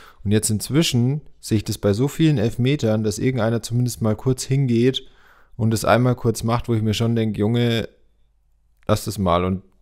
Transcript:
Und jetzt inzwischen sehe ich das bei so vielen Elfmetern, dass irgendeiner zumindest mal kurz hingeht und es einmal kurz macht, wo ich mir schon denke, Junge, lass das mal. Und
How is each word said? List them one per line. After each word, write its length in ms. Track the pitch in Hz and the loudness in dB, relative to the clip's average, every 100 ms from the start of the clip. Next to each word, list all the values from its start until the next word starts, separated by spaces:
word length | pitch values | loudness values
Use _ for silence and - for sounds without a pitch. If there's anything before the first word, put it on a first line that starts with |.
| - - | -20 -8
Und 80 | 98 | 0
jetzt 160 | 107 - | 0 0
inzwischen 720 | 104 - 135 165 123 123 147 - - | -4 0 0 2 2 0 -2 -8 -12
sehe 180 | - 110 | -2 -2
ich 60 | |
das 120 | - - | -2 -2
bei 160 | 101 | 0
so 160 | 101 139 | 0 0
vielen 300 | - 160 139 | 2 2 2
Elfmetern, 680 | 113 - 123 147 110 110 | 0 0 0 0 0 0
dass 140 | 107 - | -2 -2
irgendeiner 420 | 127 117 110 117 | -2 0 0 -2
zumindest 400 | - 120 123 - | -2 -2 -2 -2
mal 160 | 107 107 | -2 0
kurz 280 | 131 127 | -2 -2
hingeht 580 | - 135 131 117 123 135 - - - _ _ - | -2 0 2 2 2 0 -6 -20 -20 _ _ -4
und 180 | 110 | 0
es 100 | 110 | 0
einmal 300 | - 110 127 | 2 4 2
kurz 280 | 123 117 110 | 0 -2 -2
macht, 240 | 113 117 - | -2 -2 0
wo 60 | |
ich 60 | 113 | 0
mir 120 | 110 | 0
schon 200 | 104 117 | 0 0
denke, 240 | 117 110 101 | 0 -2 0
Junge, 520 | 104 117 120 113 - _ _ _ _ _ _ _ _ _ - | 0 2 2 0 -4 _ _ _ _ _ _ _ _ _ -2
lass 180 | 104 | -2
das 140 | - - | -2 -2
mal. 260 | 92 85 | 0 2
Und 180 | 92 92 - _ | 0 -4 -8 _